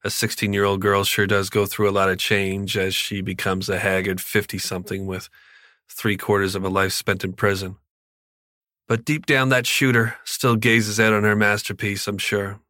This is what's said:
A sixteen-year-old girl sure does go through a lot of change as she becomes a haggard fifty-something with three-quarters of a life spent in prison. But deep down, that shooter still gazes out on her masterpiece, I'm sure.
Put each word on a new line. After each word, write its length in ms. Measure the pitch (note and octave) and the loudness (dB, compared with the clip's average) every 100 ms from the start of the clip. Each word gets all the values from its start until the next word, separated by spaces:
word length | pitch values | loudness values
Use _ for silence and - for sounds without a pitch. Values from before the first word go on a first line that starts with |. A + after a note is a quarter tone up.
A 80 | G2+ | -6
sixteen-year-old 680 | - A2+ - G#2+ G2+ G2+ G2 | -4 -4 -2 -2 2 2 2
girl 240 | G2+ G2 | 2 2
sure 240 | G2 - G2+ | 2 0 2
does 220 | G2+ G2 | 2 0
go 140 | G#2+ | 0
through 240 | G2+ - G#2 | -2 0 0
a 40 | |
lot 160 | G2+ F#2+ | 2 2
of 100 | F#2+ | 0
change 580 | - G#2 G2 G2 G2 G2+ | 0 0 0 -4 -4 -2
as 200 | F#2+ F#2 | -2 -2
she 240 | - G2+ | -4 -6
becomes 480 | F#2+ F#2 - F#2+ - | -6 -4 -2 -2 -2
a 100 | F#2 | -2
haggard 420 | G2 F#2+ G2 F#2 | 0 0 -2 -4
fifty-something 880 | - G#2+ G2+ F#2+ - F#2+ F#2 F#2+ G2 | -2 -2 -2 -6 -6 -8 -6 -8 -6
with 220 | F#2 - _ _ - _ _ _ | -8 -12 _ _ -20 _ _ _
three-quarters 680 | - A2 G2 - G2+ F#2+ F#2+ | -4 -2 -2 2 2 2 -2
of 80 | |
a 40 | F#2+ | -2
life 240 | F#2+ F#2+ | 0 0
spent 300 | - - F#2+ | 0 -2 -2
in 120 | F#2+ | -4
prison. 420 | F#2 G#2 G2 F#2+ G2 _ _ _ _ _ _ _ _ _ _ _ | 0 0 0 -4 -12 _ _ _ _ _ _ _ _ _ _ _
But 160 | A#2 | -4
deep 200 | A#2 D3+ | 0 -4
down, 260 | - C#3 C3 | 2 2 4
that 160 | B2+ A#2 | 2 2
shooter 500 | - C3+ A#2+ A2+ - | 2 4 4 2 -2
still 320 | - - C3 A#2 | -10 -2 2 4
gazes 420 | A#2 A2+ G#2+ G#2 | 4 4 2 2
out 140 | A2 | 4
on 100 | G#2+ | 4
her 140 | G#2 G#2 | 4 4
masterpiece, 720 | G#2+ G#2 - G2+ G#2 G2+ - | 2 2 -2 -6 -4 -4 -6
I'm 100 | G2+ | -4
sure. 420 | - G#2 G2+ G2 _ | -2 -2 -2 -8 _